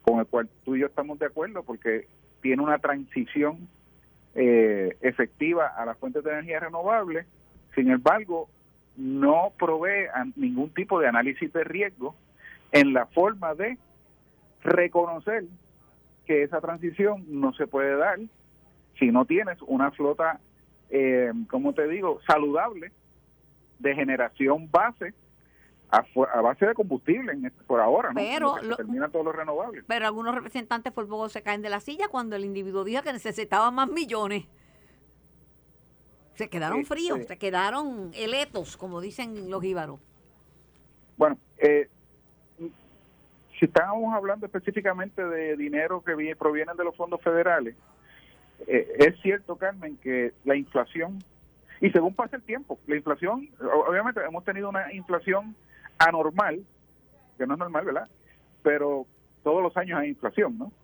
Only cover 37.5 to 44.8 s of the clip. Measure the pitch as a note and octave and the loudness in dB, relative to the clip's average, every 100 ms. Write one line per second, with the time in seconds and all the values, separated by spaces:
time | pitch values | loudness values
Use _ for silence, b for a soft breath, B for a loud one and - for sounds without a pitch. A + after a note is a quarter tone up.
37.5 | F#3 G3 C4 D4 A#3 F#3 F#3 A3 C4 C#4+ | 0 0 -2 -6 -8 -12 -8 -4 -4 -4
38.5 | G#3+ E3 - F#3 F3 F#3+ G#3 A#3 G#3+ F#3 | -6 -10 -12 -12 -10 -10 -10 -10 -10 -8
39.5 | F#3+ F#3 F3+ D3+ D3 _ _ _ _ _ | -6 -4 -4 -6 -12 _ _ _ _ _
40.5 | _ _ _ _ _ _ - D3+ C#3 _ | _ _ _ _ _ _ 2 2 2 _
41.5 | - D3 D3 - _ _ _ _ _ _ | 2 4 4 2 _ _ _ _ _ _
42.5 | - E3 - _ _ _ _ _ _ _ | -16 -16 -16 _ _ _ _ _ _ _
43.5 | - D#3+ D#3+ F3+ A3 A3+ A3 G3 G#3 G3+ | 0 2 4 2 0 -2 -2 -2 -4 -6
44.5 | F#3+ G3 G3+ | -6 -4 -2